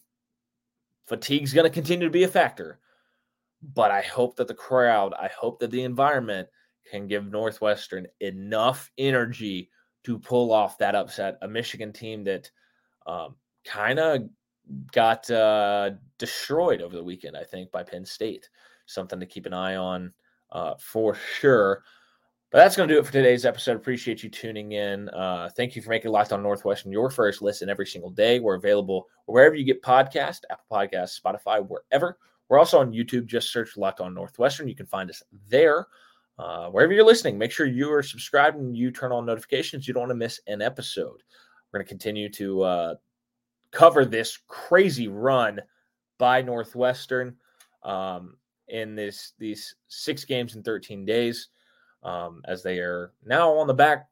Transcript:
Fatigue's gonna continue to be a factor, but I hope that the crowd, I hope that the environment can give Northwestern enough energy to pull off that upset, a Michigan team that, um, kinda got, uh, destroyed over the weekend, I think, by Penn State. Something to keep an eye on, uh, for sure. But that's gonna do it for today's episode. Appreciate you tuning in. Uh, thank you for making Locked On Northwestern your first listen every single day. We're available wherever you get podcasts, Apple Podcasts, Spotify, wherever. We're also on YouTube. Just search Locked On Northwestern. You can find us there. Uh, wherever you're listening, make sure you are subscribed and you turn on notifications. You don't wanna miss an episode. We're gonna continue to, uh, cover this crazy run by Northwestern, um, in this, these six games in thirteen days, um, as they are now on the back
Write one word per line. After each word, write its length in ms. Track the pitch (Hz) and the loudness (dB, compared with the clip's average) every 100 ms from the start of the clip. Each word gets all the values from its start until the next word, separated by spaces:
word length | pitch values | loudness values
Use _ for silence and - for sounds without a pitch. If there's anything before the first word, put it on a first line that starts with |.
| _ _ _ _ _ _ _ _ _ _ | _ _ _ _ _ _ _ _ _ _
Fatigue's 480 | _ 113 - 143 139 | _ -10 -2 -2 2
gonna 180 | 143 165 | 4 4
continue 360 | 170 147 175 170 | 0 -2 -2 0
to 60 | |
be 100 | 170 | 2
a 60 | 180 | 2
factor, 500 | 185 135 - 82 - _ _ _ _ _ _ _ _ - | 4 0 -2 -16 -18 _ _ _ _ _ _ _ _ -8
but 160 | 117 107 | 0 2
I 120 | 98 | 2
hope 340 | 98 123 123 - | -2 -2 -2 -2
that 100 | 120 | -6
the 80 | |
crowd, 600 | 107 - 127 120 110 98 | -8 -2 2 4 4 0
I 140 | - 95 | -4 -8
hope 300 | - 117 117 | -6 -8 -6
that 120 | 117 | -6
the 120 | 123 | -4
environment 640 | 127 123 139 139 113 98 90 _ _ _ _ | -4 0 2 2 -2 -6 -8 _ _ _ _
can 200 | 101 101 | -14 -6
give 180 | 104 101 | -6 -4
Northwestern 800 | 107 110 107 107 101 - 95 90 _ | -4 -4 -2 -2 -2 -4 -12 -14 _
enough 680 | 98 95 98 110 120 135 - - | -10 -8 -6 0 0 0 -10 -4
energy 720 | 135 127 120 120 107 92 92 _ _ _ | -2 0 -2 -6 -6 -8 -10 _ _ _
to 140 | - 110 | -10 -10
pull 340 | - 123 120 | -2 0 2
off 260 | 110 101 - | 2 2 0
that 160 | 101 | 0
upset, 440 | 101 90 - 98 - | 0 -4 -6 -8 -8
a 60 | 101 | -8
Michigan 440 | 113 120 101 107 | -8 -8 -12 -14
team 300 | 101 113 107 | -14 -14 -8
that, 240 | 98 92 - _ _ _ _ _ - | -6 -6 -8 _ _ _ _ _ -12
um, 280 | 87 78 69 _ _ | -12 -12 -16 _ _
kinda 640 | - 104 107 143 160 139 107 - _ _ - 135 131 | -14 -4 -2 0 0 0 -4 -16 _ _ -16 -16 -4
got, 360 | 120 113 113 - | 2 2 2 0
uh, 600 | 113 107 107 101 101 101 98 - _ | 2 4 4 2 0 -2 -6 -18 _
destroyed 640 | 117 - - 151 175 92 | -10 -10 -4 0 2 0
over 120 | 87 | -4
the 80 | 87 | -10
weekend, 340 | 87 90 76 76 | -12 -12 -14 -14
I 80 | |
think, 280 | 82 92 90 | -14 -14 -10
by 100 | 90 | -10
Penn 220 | 87 90 | -10 -14
State. 440 | 92 - 110 - - _ _ _ _ | -14 -8 -8 -8 -16 _ _ _ _
Something 320 | - 92 92 | -12 -10 -10
to 80 | 90 | -12
keep 200 | - 92 | -14 -10
an 80 | |
eye 220 | 90 92 95 | -6 -4 -4
on, 360 | 92 92 90 - _ _ _ | -4 -6 -10 -16 _ _ _
uh, 240 | - 80 - | -10 -8 -10
for 360 | - 110 110 | -6 0 0
sure. 680 | 98 - - 143 120 98 98 _ _ _ _ _ _ _ | -2 -8 2 4 6 4 2 _ _ _ _ _ _ _
But 80 | 135 | 8
that's 180 | 190 190 | 8 8
gonna 160 | 160 | 4
do 60 | 151 | 4
it 80 | - | 4
for 60 | |
today's 340 | 139 127 123 123 | 4 6 4 2
episode. 300 | 120 - 113 | 0 -2 -4
Appreciate 460 | 131 123 - 110 | -4 -4 -4 -8
you 60 | 113 | -10
tuning 440 | - 113 107 104 | -12 -10 -10 -8
in. 360 | 104 101 101 101 | -4 -4 -6 -8
Uh, 400 | 90 92 87 85 - | -6 -4 -4 -6 -6
thank 180 | 123 | -6
you 60 | 120 | -6
for 80 | 107 | -4
making 220 | 113 113 | -2 2
Locked 220 | 107 104 | 2 2
On 100 | 101 | 0
Northwestern 500 | 101 101 101 101 98 | -2 -2 -2 -4 -4
your 160 | 101 127 | -4 -2
first 320 | 135 104 98 | 0 0 0
listen 300 | 101 104 95 | -4 -4 -6
every 160 | 101 98 | -6 -8
single 240 | - 92 | -10 -10
day. 300 | 92 110 123 | 0 2 4
We're 160 | 113 92 | 2 0
available 500 | 98 104 98 95 - _ | 2 2 2 -4 -6 _
wherever 300 | - 117 151 | 0 8 8
you 100 | 156 | 6
get 180 | 131 123 | 0 0
podcasts, 600 | - 127 139 151 147 180 - | 4 4 4 -2 -4 -6 -14
Apple 160 | - _ | -16 _
Podcasts, 480 | 107 101 95 90 - | -4 -2 -4 -6 -6
Spotify, 480 | 92 104 101 107 95 | -6 -4 -2 -2 -2
wherever. 520 | 82 - 139 175 - _ _ _ | -10 -2 0 0 -6 _ _ _
We're 100 | 139 | 6
also 200 | 170 160 | 8 6
on 140 | 127 | 4
YouTube. 320 | 113 117 123 | 0 -2 -4
Just 280 | 117 117 - | -2 -4 -2
search 260 | 120 110 104 | -4 -6 -4
Locked 220 | 98 - | -4 -4
On 120 | 90 | -10
Northwestern. 560 | 90 85 - 131 139 139 | -10 -14 -2 -2 0 -8
You 60 | |
can 100 | - | -10
find 240 | 95 95 92 | -10 -8 -8
us 140 | - - 101 101 | -12 -20 -20 0
there. 380 | 127 160 156 - _ _ _ _ - | 4 6 4 -2 _ _ _ _ -16
Uh, 300 | 85 85 87 | -12 -10 -2
wherever 240 | 95 160 | 4 6
you're 140 | 202 220 | 8 8
listening, 320 | 233 139 101 | 8 4 -2
make 140 | - | -4
sure 140 | - 143 | -2 -2
you 240 | 123 143 | 0 0
are 120 | 147 | 0
subscribed 560 | 139 113 - 143 151 151 | -2 -10 -2 4 4 2
and 180 | 127 117 | -6 -4
you 140 | 127 | -4
turn 220 | 123 127 | -4 -4
on 120 | 123 | -4
notifications. 640 | 117 113 - 143 160 147 139 | -4 -6 -2 -4 -4 -8 -6
You 60 | |
don't 80 | 123 | -4
wanna 120 | 123 | -4
miss 260 | 120 117 - - | -4 -6 -8 -10
an 140 | 104 | -4
episode. 600 | 113 135 135 98 82 - _ _ _ _ _ | -4 -6 -8 -8 -8 -10 _ _ _ _ _
We're 80 | 101 | -10
gonna 100 | 95 | -10
continue 400 | 95 107 104 104 | -10 -8 -6 -8
to, 320 | - 98 95 | -8 -4 0
uh, 320 | 92 90 85 85 _ _ _ _ _ _ _ | 0 0 -2 -6 _ _ _ _ _ _ _
cover 340 | - 165 160 | 6 8 8
this 340 | 127 113 113 - _ | 4 0 -4 -10 _
crazy 600 | - - 180 196 123 110 | -18 2 4 4 0 -6
run 500 | 101 127 131 110 101 - _ _ _ _ _ | -2 0 2 0 -4 -14 _ _ _ _ _
by 240 | 123 127 | 2 4
Northwestern, 960 | 127 120 110 120 127 131 - 127 123 127 _ _ _ _ | 2 -4 -6 0 0 0 -4 -4 -4 -10 _ _ _ _
um, 540 | - 95 95 90 90 _ _ _ - | -8 -6 -6 -8 -14 _ _ _ -12
in 260 | 113 110 | -10 -8
this, 380 | 107 101 101 - _ | -8 -10 -10 -18 _
these 360 | 110 104 - - _ | -10 -10 -14 -20 _
six 380 | - - 139 - | -10 -8 -8 -6
games 280 | 127 120 | -6 -6
in 80 | 113 | -8
thirteen 440 | 107 101 - 101 98 | -8 -8 -8 -10 -2
days, 420 | 117 117 117 - _ _ _ _ _ | 0 0 -4 -12 _ _ _ _ _
um, 400 | - 87 87 82 - | -10 -8 -10 -14 -10
as 160 | 90 | -8
they 180 | 92 90 | -6 -6
are 320 | 87 87 87 _ | -6 -8 -10 _
now 280 | 107 143 165 | -2 2 4
on 140 | 156 151 | 4 4
the 80 | |
back 340 | 131 151 139 - | 6 6 4 -4